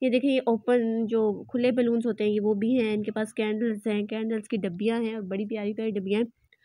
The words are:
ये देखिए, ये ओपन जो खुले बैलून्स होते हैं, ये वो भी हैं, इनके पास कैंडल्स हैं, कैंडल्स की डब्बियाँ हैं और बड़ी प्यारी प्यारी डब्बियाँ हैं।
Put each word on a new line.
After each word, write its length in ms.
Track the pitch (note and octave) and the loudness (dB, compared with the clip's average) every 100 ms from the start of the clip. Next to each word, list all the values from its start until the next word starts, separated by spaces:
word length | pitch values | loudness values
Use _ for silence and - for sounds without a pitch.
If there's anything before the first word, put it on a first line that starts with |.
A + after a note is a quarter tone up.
ये 80 | B3+ | 2
देखिए, 200 | A#3+ C#4 | 2 2
ये 100 | C4 B3 | 0 2
ओपन 580 | A3+ A#3+ B3 A3+ A3+ A3 | 0 2 2 2 0 0
जो 400 | A3+ G#3+ G3 - | 2 0 0 -4
खुले 220 | B3 B3 | 0 2
बैलून्स 340 | B3 A#3+ A#3 A#3 | 2 2 2 0
होते 180 | A3 | 0
हैं, 60 | G#3 | 0
ये 100 | G#3 | 2
वो 140 | G#3 | 2
भी 200 | G#3 A3 | 2 2
हैं, 200 | B3+ A3 | 2 2
इनके 160 | G#3+ G#3+ | 0 -2
पास 220 | G#3+ G#3+ | -4 -4
कैंडल्स 540 | - G#3+ G#3+ A#3 G#3+ A3 | -2 -2 0 -2 -2 -2
हैं, 200 | G#3 G#3 | -2 -2
कैंडल्स 420 | A3 A3 A3 G#3 | -4 -2 -4 -4
की 80 | A3+ | -4
डब्बियाँ 460 | F#3+ F3 G#3 A3+ | -4 -2 0 0
हैं 140 | A3+ A3 | -2 -4
और 60 | |
बड़ी 220 | F#3 F#3+ | -6 -4
प्यारी 300 | G#3 A3 G#3 | -4 -4 -4
प्यारी 180 | G#3+ A3+ | -4 -4
डब्बियाँ 300 | G3+ F#3+ G#3 | -4 -2 0
हैं। 100 | A#3 _ _ _ | 0 _ _ _